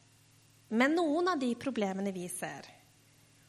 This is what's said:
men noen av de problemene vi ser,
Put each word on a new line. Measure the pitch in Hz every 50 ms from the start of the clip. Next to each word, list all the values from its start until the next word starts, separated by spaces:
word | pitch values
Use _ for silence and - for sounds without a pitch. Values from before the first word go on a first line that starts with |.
| - - - - - - - - - - - - - -
men | 214 226 254 277 320
noen | 359 339 302 285 339 349 359 359
av | 277
de | 262 247 233 -
problemene | - 277 240 220 202 190 190 190 196 202 185
vi | 180 175 175
ser, | - - - 151 147 - - - - - - - - - - - - - - - - - -